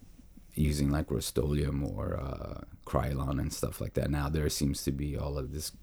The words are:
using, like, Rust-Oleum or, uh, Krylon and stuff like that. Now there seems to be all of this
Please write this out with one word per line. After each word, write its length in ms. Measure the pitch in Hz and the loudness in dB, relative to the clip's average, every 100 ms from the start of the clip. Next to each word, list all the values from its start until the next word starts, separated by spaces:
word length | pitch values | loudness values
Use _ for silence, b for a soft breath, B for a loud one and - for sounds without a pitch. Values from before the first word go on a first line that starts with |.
| - - - - - | -20 -20 -20 -20 -8
using, 360 | - 76 71 71 | 2 2 4 4
like, 200 | 73 - | 2 0
Rust-Oleum 720 | 62 - - 73 73 71 69 | -2 0 0 2 2 2 0
or, 340 | 69 95 - - | -2 -2 -4 -4
uh, 440 | 135 - - - - - - | -4 -6 -8 -10 -12 -14 0
Krylon 540 | 67 71 67 67 69 | 0 2 0 0 0
and 120 | 69 | -2
stuff 300 | - - - | -2 -4 -2
like 140 | - - | -2 0
that. 140 | - | 2
Now 180 | 73 71 | 2 2
there 180 | 78 73 | 2 2
seems 360 | - 71 71 | 2 2 2
to 80 | - | 0
be 260 | 69 71 69 | 0 -2 -2
all 200 | 71 71 | -2 -2
of 140 | 65 | -4
this 200 | 76 - - | -6 -6 -6